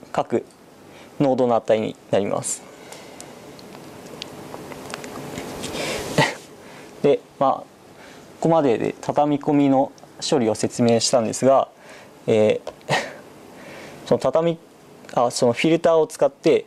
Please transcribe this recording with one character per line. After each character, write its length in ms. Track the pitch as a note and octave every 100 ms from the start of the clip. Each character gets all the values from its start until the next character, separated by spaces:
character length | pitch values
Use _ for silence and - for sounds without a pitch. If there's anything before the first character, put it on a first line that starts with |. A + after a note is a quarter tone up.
ー、 60 | -
各 340 | - - A#2 - - - - - - - -
ノ 140 | C#3+
ー 20 | B2+
ド 120 | B2
の 80 | A2+
値 240 | - A2
に 160 | A2 - -
な 80 | G#2
り 60 | G2+
ま 180 | -
す。 180 | - - - - - - - - - - - - - - - - - - - - - - - - - - - - - - - - - - - - - - - - - - - - - -
<laughs> 0 |
で、 160 | D3 C3+ - -
ま 80 | C3+
あ、 40 |
こ 140 | - - - - - - - - -
こ 80 | D#3+
ま 120 | E3
で 160 | C#3+ G#2+
で 180 | A2 -
畳 360 | - - D3 C#3+
み 60 |
込 100 | -
み 160 | C#3+ C#3+
の 220 | C3+ C#3 - - - -
処 120 | D3+
理 100 | A2+
を 60 | G#2+
説 260 | A2 -
明 180 | A#2+ A#2
し 100 | -
た 100 | C3
ん 60 | A2
で 80 |
す 120 | - B2+
が、 240 | C3 - - - - - - -
え 320 | A2 G#2+ -
ー、 300 | - - - D3 - - - -
<laughs> 720 | - - - - - - -
そ 100 | A#2+
の 40 |
畳 320 | C3 D#3+ E3+
み、 60 | D#3+ - - - - -
あ、 180 | - B2
そ 160 | - B2
の 60 |
フ 140 | A#2 D#3+
ィ 20 |
ル 80 | E3
タ 120 | E3+
ー 40 | D#3+
を 120 | D#3
使 160 | -
っ 60 | C#3+
て 360 | - E3+ B2